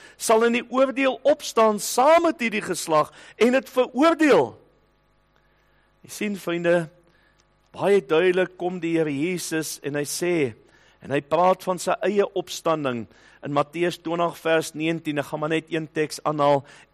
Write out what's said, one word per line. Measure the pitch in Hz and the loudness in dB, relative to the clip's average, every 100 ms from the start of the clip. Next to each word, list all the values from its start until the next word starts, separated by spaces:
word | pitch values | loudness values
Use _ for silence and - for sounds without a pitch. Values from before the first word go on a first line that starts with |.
| - - | -20 -10
sal | - 226 | 2 2
in | 233 | 4
die | 240 233 | 0 -2
oordeel | 254 269 262 269 - | 0 0 2 -2 0
opstaan | 277 302 - - 220 208 | 0 0 0 2 2 2
saam | - - 277 330 | -4 2 4 6
met | 330 320 | 4 -2
hierdie | 233 208 | -4 -4
geslag | 180 170 - 156 151 - - - | -6 -8 0 0 0 -6 -18 0
en | 233 | 2
dit | 262 262 | 2 -2
veroordeel." | 254 254 240 320 311 302 196 117 101 _ _ _ _ _ _ _ _ _ _ _ _ _ _ | -2 -2 4 2 4 4 4 2 -6 _ _ _ _ _ _ _ _ _ _ _ _ _ _
Jy | - | -20
sien, | - 214 196 | -8 -6 -6
vriende, | - 170 170 175 160 _ _ _ _ _ _ _ _ | -6 -4 2 0 0 _ _ _ _ _ _ _ _
baie | - 170 202 | -4 2 2
duidelik | 151 156 185 180 185 - | 2 2 2 2 -2 -4
kom | 175 185 | -8 -4
die | 165 165 | -2 0
Here | 156 | -2
Jesus | 135 170 175 - 160 147 - | -2 -4 -4 -4 -6 -6 -8
en | 143 147 | -8 -6
hy | |
sê, | 147 - 175 175 131 - _ _ _ _ | -6 -4 -2 0 -2 -4 _ _ _ _
en | 110 | -4
hy | 139 | -4
praat | 143 160 180 185 | 0 2 2 2
van | - 180 | -2 -4
sy | - 170 | -2 -2
eie | 190 202 196 185 | 0 0 0 -2
opstanding | 175 - 170 156 139 120 110 _ _ _ | -6 -6 -2 -2 -2 -4 -10 _ _ _
in | - 143 | -4 -2
Matteus | 147 170 175 170 | -2 -2 -4 -4
twintig | 165 170 170 - | -8 -2 -4 -2
vers | 165 160 156 147 | 0 0 0 -6
negentien, | 160 165 156 147 | -4 -4 -4 -6
ek | 135 | -6
gaan | 151 | -6
maar | 151 | -4
net | 160 160 | -4 -4
een | 160 156 | -8 -6
teks | 160 151 - | -4 -6 -4
aanhaal, | 156 151 143 143 - - _ | -6 0 2 2 -2 -20 _